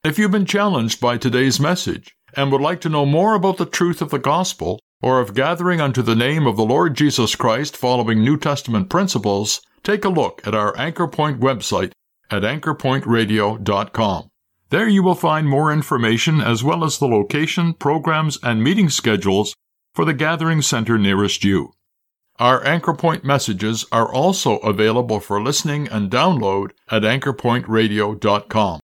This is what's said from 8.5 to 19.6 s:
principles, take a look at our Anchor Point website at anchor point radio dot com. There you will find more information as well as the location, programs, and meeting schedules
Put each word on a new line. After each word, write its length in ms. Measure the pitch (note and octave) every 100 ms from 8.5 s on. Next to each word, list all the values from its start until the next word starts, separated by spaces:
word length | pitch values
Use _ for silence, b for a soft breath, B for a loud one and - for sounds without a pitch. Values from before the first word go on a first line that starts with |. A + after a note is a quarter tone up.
| C#3+ - A2 F#2
principles, 720 | F3 G3 B2 G#2 G2+ G#2 - b b
take 220 | - G#3
a 60 | G#3
look 360 | E3+ G2+ -
at 80 | G#2
our 240 | G#2+ G#2 A2
Anchor 300 | D3 E3 E3+
Point 320 | - D3+ B2+
website 540 | C3 A#2+ - F#2+ F#2 _ _ _ _
at 140 | G2+
anchor 320 | G#2 D3 D#3+
point 320 | D3+ C3+ C3 A2
radio 500 | A#2 G#2+ G#2+ G#2 A2
dot 360 | G2+ G2+ G#2
com. 360 | - G#2+ F2 - _ _ _ _
There 180 | E3 A3
you 120 | G3
will 140 | F#3
find 320 | F3+ E3 D#3 D3+
more 240 | C#3 D3+
information 680 | D3+ C#3 C3+ A#2 A#2 - D#3
as 240 | A2+ A#2
well 180 | C3 E3+
as 140 | D#3+ -
the 100 | C#3
location, 680 | A2 G2+ C#3+ D#3+ - E3+
programs, 640 | D#3+ C#3+ D#3+ D#3+ D#3 D#3 C#3
and 180 | B2 A2+
meeting 280 | A#2+ G3+ F3
schedules 680 | - A#2+ G#2 G2 G2 G#2 -